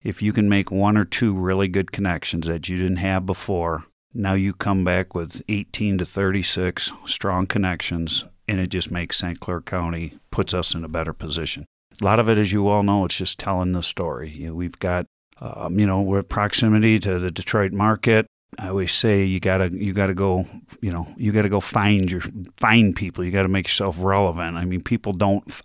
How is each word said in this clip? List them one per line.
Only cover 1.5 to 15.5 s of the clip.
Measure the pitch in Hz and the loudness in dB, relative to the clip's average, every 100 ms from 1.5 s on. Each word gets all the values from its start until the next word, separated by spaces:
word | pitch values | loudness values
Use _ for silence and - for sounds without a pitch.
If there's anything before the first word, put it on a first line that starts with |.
| 95 98 | 2 2
good | 95 92 | 0 -2
connections | - 98 82 - 85 82 | -2 -2 -2 -4 -4 -2
that | 82 - | -4 -4
you | 90 | -2
didn't | 92 90 | 0 0
have | 95 95 | 0 0
before, | 92 90 - 92 85 78 - _ _ | -2 -4 -2 -2 -2 -4 -10 _ _
now | 123 95 | -4 0
you | 98 98 | 2 0
come | - 104 95 | -2 0 2
back | 90 90 92 | 2 0 -2
with | 90 80 - - | -6 -8 -10 -6
eighteen | 104 101 - 107 95 | -6 -6 -4 -2 -2
to | |
thirty-six | 90 - 98 95 87 - 90 - - - - | -2 -2 0 0 -2 -2 -2 -4 -8 -8 -8
strong | - 98 92 95 | -4 -2 0 0
connections, | 110 92 82 - 85 82 - - _ - | 0 0 -2 -4 -4 -2 -4 -8 _ -4
and | 98 | -2
it | 90 | 0
just | 90 80 | -2 -2
makes | 87 82 - | -4 -4 -4
Saint | 87 82 | -4 -6
Clair | - 87 | -6 -6
County, | - 92 85 82 82 - - | -4 -4 -4 -4 -8 -12 -8
puts | - 95 | -4 -2
us | 92 82 | -2 -2
in | 82 | -4
a | 80 | -6
better | 82 80 | -4 -6
position. | - 78 76 76 - - _ _ - | -8 -6 -6 -6 -8 -14 _ _ -2
A | |
lot | 98 113 | 2 4
of | 110 | 4
it, | 107 | 2
as | 104 | 2
you | 104 101 | 2 2
all | 104 | 4
know, | 101 101 90 | 4 2 0
it's | - | -2
just | 90 - | -6 -6
telling | - 92 92 | -4 -2 0
the | 90 | -2
story. | 85 - 85 64 76 | -4 -4 -4 -6 -10
You | 78 80 | -10 -8
know, | |
we've | 82 87 - | -6 -6 -4
got, | 92 90 - _ _ - | -2 -2 -4 _ _ -14
um, | - | -12